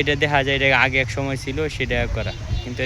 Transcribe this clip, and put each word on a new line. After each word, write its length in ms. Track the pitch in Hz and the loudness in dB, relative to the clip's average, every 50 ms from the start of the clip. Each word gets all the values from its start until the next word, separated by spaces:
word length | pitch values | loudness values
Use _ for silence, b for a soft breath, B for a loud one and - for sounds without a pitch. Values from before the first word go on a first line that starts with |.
এটা 120 | 143 147 147 143 156 | 2 2 2 0 0
দেখা 160 | 147 147 139 131 | 2 2 2 2
যায়, 120 | 139 139 | 2 2
এটা 100 | 135 135 135 135 123 127 | 2 4 4 6 4 4
আগে 120 | 135 131 135 127 | 4 4 0 0
এক 60 | 113 - | 0 -2
সময় 220 | 139 139 139 135 127 - | -4 -2 -2 -4 -4 -4
ছিল 140 | 139 131 151 156 147 - | -6 -4 -2 -4 -4 -2
সেটা 220 | - 131 117 123 120 120 117 - | -4 -2 -2 0 0 0 0 -2
করা, 180 | 117 104 101 - - - - - - | -2 -4 -4 -6 -6 -4 -4 -4 -4
কিন্তু 180 | - 123 123 131 131 | -4 -6 -4 -4 -4